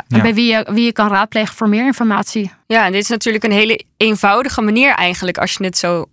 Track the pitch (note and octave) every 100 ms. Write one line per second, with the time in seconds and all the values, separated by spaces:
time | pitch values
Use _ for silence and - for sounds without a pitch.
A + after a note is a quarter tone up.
0 | - G#3+ A3 G#3+ A#3+ A3 G#3 G#3 A#3 A3+
1 | G#3 G3 G#3+ A3+ G#3+ - A3 G#3 C4 -
2 | A3+ G3 G3 A3+ G3 - - A3+ G3 F#3+
3 | G#3 A3+ A#3 G#3+ A3+ G3+ G#3+ A3+ - -
4 | A3 G#3 G3+ G#3 C4+ - G#3+ A3 C#4 B3
5 | F3+ G3 F#3 F3 F#3 - F#3+ F3+ F3 F3
6 | -